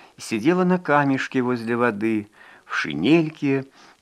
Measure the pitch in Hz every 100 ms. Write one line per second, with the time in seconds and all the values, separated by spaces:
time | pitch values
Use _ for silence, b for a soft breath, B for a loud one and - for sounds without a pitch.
0 | B B - 113 127 180 180 180 180 147
1 | 139 135 - 131 123 123 113 117 120 104
2 | 113 110 104 B B B B - - 76
3 | 101 165 156 - 143 135 135 b b b